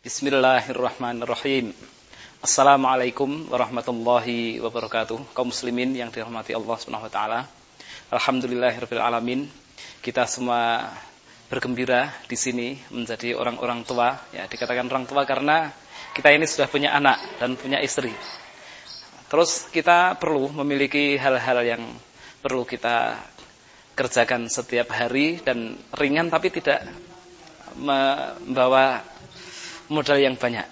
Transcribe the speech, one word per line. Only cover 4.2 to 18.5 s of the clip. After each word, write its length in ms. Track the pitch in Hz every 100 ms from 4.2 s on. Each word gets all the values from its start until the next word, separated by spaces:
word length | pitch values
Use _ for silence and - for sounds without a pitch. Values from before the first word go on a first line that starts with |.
| 117 117 117 117
wabarakatuh. 720 | 113 117 113 113 110 113 135
Kaum 160 | - 123
muslimin 480 | - 123 120 127 131
yang 160 | 117
dirahmati 400 | 113 113 113 110
Allah 240 | 113 107 113
Subhanahu 320 | - 107 110
wa 0 |
taala. 400 | 104 107 113 135 - _ _ - - -
Alhamdulillahirabbil 880 | 117 - 131 123 123 123 117 117 117
alamin. 480 | 117 117 120 127 147 - - - - -
Kita 240 | - 127 120
semua 640 | - 123 120 117 113 - - - - - - -
bergembira 640 | 127 123 123 127 123 143 - -
di 80 | 120
sini 400 | 131 120 120 135 -
menjadi 400 | - 117 113 117
orang-orang 480 | - 120 120 123 120
tua, 320 | 113 120 120 135 -
ya, 160 | -
dikatakan 400 | 95 - 120 123 123
orang 160 | 131 123
tua 160 | 139
karena 480 | 139 131 143 160 151 - - - -
kita 160 | - 147
ini 160 | 151
sudah 240 | 156 - 135
punya 240 | 143 143
anak 480 | 143 143 123 - -
dan 160 | 123 127
punya 240 | 135 139
istri. 320 | 139 - 127 110 - - -